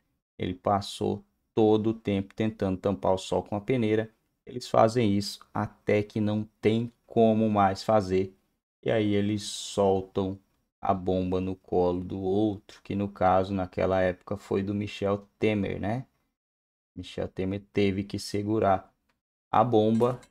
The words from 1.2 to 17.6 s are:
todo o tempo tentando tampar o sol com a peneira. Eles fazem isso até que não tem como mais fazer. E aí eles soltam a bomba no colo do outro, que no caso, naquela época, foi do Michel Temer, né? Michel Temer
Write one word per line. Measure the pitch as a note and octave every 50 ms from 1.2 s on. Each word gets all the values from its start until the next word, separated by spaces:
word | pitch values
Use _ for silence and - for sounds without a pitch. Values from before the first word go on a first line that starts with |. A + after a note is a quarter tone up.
| - _ _ _ _ _ -
todo | A#2+ A2 G#2+ A2 A2 G#2 A2
o | A2
tempo | - - G#2 G2+ G2 G2 - -
tentando | - A2 A2 A2 - G#2 F#2+ F#2
tampar | F2+ - G2+ F#2+ - - F#2 F#2+
o |
sol | F#2 - - - F#2
com | - - G#2+
a | G#2
peneira. | G2+ - C3+ B2 A2 G#2+ A2 A2 A2 - _ _ _ _ _ _ _
Eles | - - B2 -
fazem | - - A#2+ A2+ A2+ A2+ B2 A#2 G2+ G2+
isso | G2+ G2 - - - _ _ -
até | G#2+ G#2+ - - _ _ - G#2 G#2+ G#2
que | - - A2
não | G#2 G#2+ G#2+ G#2+ A2 - _ _
tem | - G#2+ A2 A2+ A#2 A#2 - _ _
como | - - A#2 A2+ A2 A2 A2 A2+ A2
mais | G#2 G2+ G2 F#2+ G2 -
fazer. | - - A2 G#2+ F#2+ F#2 F#2 F#2 F#2+ F#2+ - _ _ _ _ _ _ _ _ _
E | - C3
aí | A#2+ A2 G#2+ G#2 G2+
eles | G2+ G2+ G#2 G#2+ G2+ -
soltam | - - - - - - G2+ G2+ G2 G2 F#2+ F#2+ - - G2 F#2+ F#2 G2 G2 _ _ _ _ _ _ _ _
a | - - G2
bomba | F#2 F2+ F#2 F#2 F#2 F#2 F#2 F#2 F#2
no | F#2 F#2+ F#2
colo | - _ - F#2 F2+ F2+ F2+ F2+ F2+
do | F2+ F2+ G2
outro, | F#2+ F#2+ F#2 F#2+ G#2 A2 G#2+ G2+ F#2 - - - -
que | - - G2+
no | G2 G2+ G2+
caso, | G2+ - F#2 F#2 F2+ F#2+ F#2+ G2 G2+
naquela | F#2+ F#2 F#2 - F#2+ F#2 F#2 F#2+ F#2+
época, | F#2 F#2 F2+ - _ - G2+
foi | G2 - - G2+ G2+ F#2+
do | G2+ G#2
Michel | G#2 G#2 G#2 - - G2 G2 G2+ G2+ - _ _
Temer, | - - G#2+ G#2+ G2+ F#2+ F#2+ F#2 F2+
né? | F#2 G2+ A2+ C3 - _ _ _ _ _ _ _ _ _ _ _ _ _ _ _ _ _ _
Michel | F#2 F2+ - - F#2+ F#2
Temer | - - - F#2 F#2+ G2 G2+